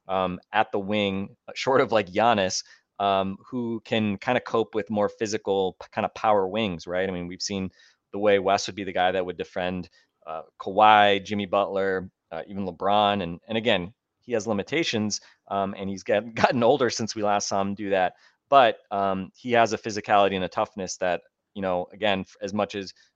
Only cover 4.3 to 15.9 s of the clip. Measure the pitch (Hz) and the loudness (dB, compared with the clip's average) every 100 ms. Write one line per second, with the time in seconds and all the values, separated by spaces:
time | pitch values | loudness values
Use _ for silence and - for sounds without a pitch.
4.3 | 123 - 117 107 107 - 104 101 - 110 | -2 0 -2 -2 -4 -2 0 0 -2 -6
5.3 | 107 - 98 92 - - - 98 - 110 | -4 -2 0 -2 -6 -6 -2 -2 0 2
6.3 | 104 92 104 107 85 - 90 95 90 87 | 2 2 -2 -2 -4 -6 -4 -2 -4 -8
7.3 | 92 - 98 92 - _ _ _ 101 104 | -8 -6 -6 -6 -10 _ _ _ -2 2
8.3 | 101 95 98 - 98 95 90 90 92 90 | 2 2 0 -2 -8 -6 0 0 0 -4
9.3 | 82 92 95 90 92 85 _ _ _ 80 | -8 -10 -6 -4 -4 -8 _ _ _ -14
10.3 | 80 78 - - 95 110 107 101 98 92 | -14 -14 -14 -4 6 8 8 6 4 0
11.3 | 104 98 101 92 98 98 95 92 - _ | -4 0 0 0 0 -2 -2 -6 -14 _
12.3 | 82 - 101 92 80 98 104 104 101 85 | -12 -10 -8 -8 -4 2 4 4 2 -4
13.3 | 85 - 113 113 98 90 - _ _ - | -8 -6 -2 0 0 -2 -12 _ _ -6
14.3 | 117 101 101 - 151 160 113 107 - - | -4 -2 -4 -2 -2 -2 -2 -2 -4 -10
15.3 | _ - 98 98 98 98 | _ -8 -4 -4 -6 -10